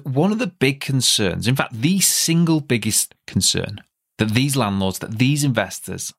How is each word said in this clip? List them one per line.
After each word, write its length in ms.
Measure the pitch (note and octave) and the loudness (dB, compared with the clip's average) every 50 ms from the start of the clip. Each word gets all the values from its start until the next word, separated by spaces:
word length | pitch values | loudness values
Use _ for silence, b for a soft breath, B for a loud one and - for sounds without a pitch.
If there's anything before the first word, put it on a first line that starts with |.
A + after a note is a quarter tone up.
| C#3 | -2
one 280 | C#3+ B2+ C#3 E3 G3+ | -4 0 0 2 2
of 80 | G#3+ A3 | 2 0
the 80 | B3+ F3+ | -2 -4
big 320 | - - B2+ C#3 C#3 C#3 | -2 0 0 0 0 -2
concerns, 640 | - - C3+ C3 - - - - G#2+ F2+ F2 F2+ F2+ | -4 -2 -2 0 0 0 0 2 0 0 -2 -2 0
in 80 | A2+ C3 | 0 0
fact, 260 | C#3 D3 - B2 A2 | 0 0 -4 -4 -2
the 200 | A#2+ E3 G3 F#3+ | 0 0 2 2
single 600 | - - - - - - E3 E3+ E3+ E3 D#3+ D#3 | 2 0 0 0 0 2 2 2 4 4 2 0
biggest 540 | C#3+ - B2 A2+ G#2 G#2+ G#2 - - - - _ - - | 2 0 -2 0 0 0 -2 -2 -2 -4 -10 _ -12 -2
concern 540 | - G#2+ - - - F2+ F2 - G#2 G#2 - _ _ _ _ _ _ - | -2 0 2 2 0 0 -4 -6 -8 -14 -16 _ _ _ _ _ _ -2
that 120 | A2 A2 | 0 2
these 260 | G#2+ B2 C3+ C#3+ C3+ | 2 2 2 2 0
landlords, 420 | C#3 A#2 G2+ G2 G2 F#2+ F#2+ F#2 - | 0 0 0 0 0 0 -2 -2 -4
that 200 | - - A2+ G#2+ | -8 -6 -2 2
these 260 | B2 C3+ D3 C#3+ D3 | 2 2 2 2 2
investors 680 | C#3 A#2 A2+ G2 F#2 - - - - F#2 F2+ - - - | 2 2 0 0 -2 -6 -12 -12 -10 -10 -10 -10 -12 -14